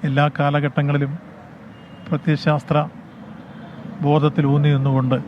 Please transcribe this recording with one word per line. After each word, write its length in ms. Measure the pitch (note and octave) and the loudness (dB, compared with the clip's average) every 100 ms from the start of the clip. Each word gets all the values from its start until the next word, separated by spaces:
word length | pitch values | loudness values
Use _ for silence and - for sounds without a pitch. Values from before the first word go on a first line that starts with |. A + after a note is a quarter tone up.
എല്ലാ 240 | D#3 C3+ D3 - | 0 2 2 2
കാലഘട്ടങ്ങളിലും 760 | C#3+ D3 C#3+ C#3+ C#3+ C#3+ C#3 D#3 - - - - - - - - - | 0 2 0 0 0 0 0 -6 -12 -20 -20 -20 -20 -20 -20 -18 -4
പ്രത്യയശാസ്ത്ര 760 | D#3 - D3 - D3+ - D3+ D#3 - - - - - - - - - - - | -4 0 0 2 0 2 0 0 -6 -20 -20 -18 -18 -18 -18 -18 -16 -14 -4
ബോധത്തിൽ 440 | C#3+ D3 D3+ D3 C#3+ | 2 4 4 2 2
ഊന്നി 180 | C#3+ D3 C#3 | 4 4 4
നിന്നുകൊണ്ട് 440 | C3+ C3+ B2+ B2+ | 2 2 2 0